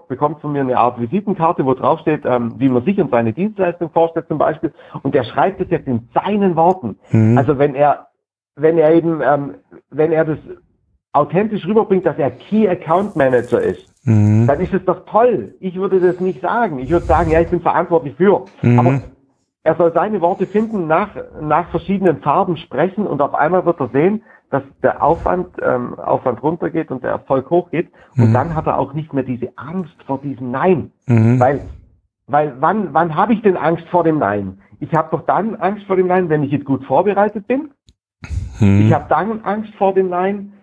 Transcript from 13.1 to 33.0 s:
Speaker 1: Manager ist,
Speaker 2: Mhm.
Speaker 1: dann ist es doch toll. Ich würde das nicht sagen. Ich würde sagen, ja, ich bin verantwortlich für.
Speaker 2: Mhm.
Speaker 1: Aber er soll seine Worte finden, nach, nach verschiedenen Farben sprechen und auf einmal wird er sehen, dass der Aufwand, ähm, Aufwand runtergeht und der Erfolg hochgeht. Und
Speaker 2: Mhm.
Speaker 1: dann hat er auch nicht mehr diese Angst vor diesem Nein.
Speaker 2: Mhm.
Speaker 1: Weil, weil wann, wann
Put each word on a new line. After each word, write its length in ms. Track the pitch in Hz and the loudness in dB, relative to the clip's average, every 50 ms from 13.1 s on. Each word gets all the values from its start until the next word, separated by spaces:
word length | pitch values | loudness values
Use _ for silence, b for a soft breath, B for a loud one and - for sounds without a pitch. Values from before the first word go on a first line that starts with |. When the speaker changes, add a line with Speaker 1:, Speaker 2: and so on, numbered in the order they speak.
| - | 0
Speaker 1:
Manager 460 | 156 139 131 123 120 110 - 120 101 | 0 2 2 2 2 0 0 0 0
ist, 260 | 92 90 92 - - _ _ _ - | 0 -2 -4 -4 -10 _ _ _ 0
Speaker 2:
Mhm. 420 | 120 110 107 104 104 107 110 117 | 2 4 4 4 4 4 4 4
Speaker 1:
dann 120 | 123 143 160 | 2 2 0
ist 140 | 185 170 196 | -2 -2 -2
es 100 | 185 185 | -2 -2
doch 220 | 185 170 175 - | -2 -4 -4 -6
toll. 500 | - 175 214 240 247 220 139 101 95 - _ | -2 2 4 4 4 2 0 -4 -10 -14 _
Ich 140 | 185 185 170 | -10 -8 -6
würde 260 | 185 196 196 185 185 | -4 -2 0 2 2
das 180 | 175 185 175 185 | 2 2 2 0
nicht 220 | 185 185 180 185 | -2 -4 -4 -4
sagen. 380 | - 175 196 233 233 196 151 127 | -4 -4 -2 -2 -2 -2 -4 -6
Ich 100 | 131 127 | -2 -2
würde 160 | 165 175 - | 0 0 2
sagen, 260 | - 160 156 175 160 | 2 0 2 2 2
ja, 80 | 160 165 | 2 2
ich 80 | 165 | 2
bin 140 | - 175 170 | 2 -2 -2
verantwortlich 540 | - 156 101 151 180 175 175 160 - 139 117 | 0 0 0 0 0 2 0 0 0 -4 -2
für. 260 | - 180 202 175 - - - - - | 2 4 4 4 2 0 -6 -8 -2
Speaker 2:
Mhm. 180 | - 120 120 120 | 2 2 4 4
Speaker 1:
Aber 220 | 120 127 139 135 - - - _ _ _ _ _ _ _ _ _ - | 4 4 2 0 -4 -8 -16 _ _ _ _ _ _ _ _ _ -2
er 120 | 156 160 | 0 2
soll 160 | 165 175 165 170 | 2 2 2 2
seine 260 | 170 170 214 214 196 | 0 0 0 0 0
Worte 260 | 170 175 190 - 190 | 0 0 0 -2 -4
finden, 420 | 185 - 208 226 220 220 196 170 | -2 -2 -2 -2 -2 -2 -4 0
nach, 240 | 151 156 180 208 202 - - - - - - | 0 0 0 0 -2 -8 -12 -14 -14 -12 -8
nach 280 | 151 151 151 160 170 - | -4 -2 0 0 0 -2
verschiedenen 500 | - 160 - - 196 196 196 175 147 135 | -6 -6 -4 -2 -2 2 2 2 2 2
Farben 380 | - 147 139 175 196 180 165 | 0 0 0 2 0 0 -4
sprechen 500 | - - - - 123 165 190 190 214 202 | -6 -8 -6 -2 -2 -2 -2 -2 -4 -4
und 140 | - - 139 | -4 -2 -2
auf 120 | 143 131 - | -2 -2 0
einmal 320 | - 139 156 180 185 147 | 0 0 2 2 2 0
wird 140 | 170 165 - | 0 -2 -2
er 80 | 135 113 117 | -4 -2 0
sehen, 280 | 135 156 190 220 214 b b b b b _ | 2 2 2 0 -2 b b b b b _
dass 120 | - 135 - - - _ | -4 -4 -4 -8 -6 _
der 200 | - 123 - - | -2 -2 0 2
Aufwand, 460 | - 143 165 165 - 175 180 180 180 - - - | 2 0 0 0 0 -2 -2 -2 -4 -8 -8 -4
ähm, 360 | - - 127 123 120 - - | -2 -2 -2 -2 -4 -8 -10
Aufwand 460 | - - - 135 131 - 131 117 110 131 | -8 -4 -2 -2 0 0 -2 -4 -2 -4
runtergeht 480 | 151 175 165 180 160 156 160 151 - | -4 -4 -4 -6 -4 -4 -6 -6 -6
und 100 | 135 127 | -8 -6
der 100 | - 113 | -4 -4
Erfolg 380 | 110 113 - - 139 135 131 - | -6 -6 -2 -2 -2 -2 0 0
hochgeht. 380 | 170 175 175 - - 156 175 - b b b b b | 0 -2 0 -2 -4 -4 -4 -6 b b b b b
Und 140 | 131 113 110 | 2 2 4
Speaker 2:
Mhm. 20 | 113 | 4
Speaker 1:
dann 220 | 123 139 165 160 | 2 0 -2 -4
hat 120 | 160 156 | -4 -2
er 100 | 156 - | -2 -2
auch 140 | - 135 - 131 | -2 -2 -4 -6
nicht 200 | 156 151 - 143 | -8 -8 -4 -4
mehr 100 | 135 127 | -4 -4
diese 300 | 135 127 117 120 - - | -4 -6 -6 -8 -10 -10
Angst 400 | - 117 143 170 190 180 151 - - _ | -14 -14 -10 -10 -10 -10 -10 -16 -18 _
vor 140 | - 135 131 | -8 -8 -8
diesem 320 | - 143 127 117 131 123 | -6 -10 -10 -8 -8 -6
Nein. 400 | 120 135 156 185 185 143 - - _ _ _ | -4 0 2 2 2 0 -2 -6 _ _ _
Speaker 2:
Mhm. 340 | - 120 113 110 113 123 127 | 2 2 4 4 4 4 4
Speaker 1:
Weil, 220 | 127 131 143 123 - - - - - _ _ _ _ _ _ _ _ | 2 2 2 -2 -6 -12 -18 -20 -20 _ _ _ _ _ _ _ _
weil 280 | - 127 147 151 151 123 127 | -2 0 0 0 0 -2 -2
wann, 300 | 147 165 190 220 196 156 | 0 0 0 0 -4 -2
wann 240 | 139 156 | 0 0